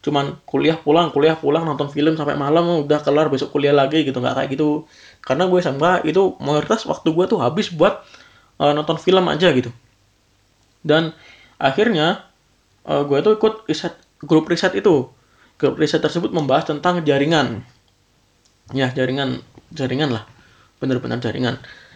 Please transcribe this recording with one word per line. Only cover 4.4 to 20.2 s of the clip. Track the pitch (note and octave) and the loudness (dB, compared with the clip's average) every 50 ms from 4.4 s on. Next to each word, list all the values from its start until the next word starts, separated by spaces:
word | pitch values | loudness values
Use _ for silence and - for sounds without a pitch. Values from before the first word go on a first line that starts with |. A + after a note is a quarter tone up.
| - C3+ C3+ | -4 -4 -2
gitu. | C#3 D#3 D3+ D3 D3+ D3+ _ _ - - - - _ | -2 -2 -2 -2 -4 -6 _ _ -20 -20 -20 -20 _
Karena | - - C3 C#3+ F3+ F#3 | -4 -4 0 0 2 2
gue | F3+ F#3 | 2 2
S | F3 D#3 | 2 0
M | C3 C#3 | -2 2
K | D3+ F3 F#3 F3+ - D#3 | 2 2 2 2 0 0
itu | D3+ F#3 G3 F#3 - - | 2 2 2 2 0 -4
mayoritas | - C#3 D3 D3+ D3 - G#3+ A3+ - - | -4 0 0 0 2 0 -2 -2 -2 -6
waktu | - - - D#3+ | -6 -2 -2 -2
gue | D#3+ E3 F3+ F#3 | 0 0 0 0
tuh | A#3+ F#3+ B2 | 0 0 0
habis | A#2+ D3+ F#3 G#3+ - F3+ | 0 0 -2 -4 -4 0
buat, | D3+ E3 G#3 - - - - - - - _ _ _ _ _ _ _ D3 | 2 2 2 2 -2 -12 -20 -20 -20 -20 _ _ _ _ _ _ _ 0
eh, | C#3+ | 2
nonton | D3 D3+ D#3 D#3 D#3+ | 2 0 -2 -2 -4
film | D#3 - - F#3 F#3 F#3 E3+ | -2 2 2 2 4 4 2
aja | D3 D3 F3+ F3+ | 0 2 2 4
gitu. | C#3+ B2+ B2+ A#2 - - _ _ _ _ _ _ _ _ _ _ _ _ _ _ _ _ _ _ _ _ | 2 2 -2 -4 -12 -16 _ _ _ _ _ _ _ _ _ _ _ _ _ _ _ _ _ _ _ _
Dan | _ D#3 D3+ D#3+ E3+ D#3+ - _ - - - _ _ _ _ _ | _ 0 2 2 2 -2 -8 _ -20 -20 -20 _ _ _ _ _
akhirnya, | - D#3+ E3 - G#3+ A#3+ G#3+ D#3+ D3+ E3 G3 - - _ _ _ _ _ _ _ _ _ _ _ _ - | -2 0 2 2 0 2 2 2 2 0 0 -2 -8 _ _ _ _ _ _ _ _ _ _ _ _ -4
eh, | D3+ C#3+ D3 | -2 -2 0
gue | C#3+ C#3+ C#3 | 0 0 2
tuh | - G#3+ G#3+ | 4 2 2
ikut | G#3+ - D3+ C#3+ - - - | 4 2 0 0 -2 -6 -6
riset, | D#3 - - F3 - - _ _ _ _ - | -6 -4 -4 -8 -10 -10 _ _ _ _ -4
grup | D3 E3 D#3 D#3 - | 2 2 2 2 2
riset | F3 E3+ - F#3 - G3 | -4 0 0 -2 -2 2
itu. | G3 G#3+ E3+ C#3 A#2+ - _ _ _ _ _ _ _ _ _ _ | 2 2 2 2 0 -4 _ _ _ _ _ _ _ _ _ _
Grup | - C3+ C3+ | -2 -2 0
riset | - D#3 D3 - D#3 | 0 -2 0 0 -2
tersebut | - D#3 - F3 E3+ - | -2 -2 -4 -2 -4 -2
membahas | - E3+ D3+ C3+ B2+ D3 D#3 - | -2 -2 0 0 0 0 0 -2
tentang | D3+ D3 D3 F3 F3+ F3 D#3+ | -6 -2 -2 -2 -2 0 0
jaringan. | D3+ D3 C#3 C#3+ D3+ E3 D#3 C3+ A2+ A2+ G2 - - _ _ _ _ _ _ _ _ _ _ _ _ _ _ _ _ _ _ _ - - | 0 0 0 2 2 2 0 0 -2 -4 -10 -12 -16 _ _ _ _ _ _ _ _ _ _ _ _ _ _ _ _ _ _ _ -10 -4
Ya, | C3+ C3+ B2+ | -2 -2 -2
jaringan, | B2 B2+ B2+ B2+ C3 C#3 C#3 C3 B2+ - - _ _ - _ _ | -2 -2 -2 -2 -2 -4 -4 -4 -6 -8 -10 _ _ -20 _ _
jaringan | - - C3+ B2 B2+ C3+ D#3 C#3+ | -8 -6 -6 -4 -2 -2 -2 -2
lah. | A#2+ G#2+ | -2 -4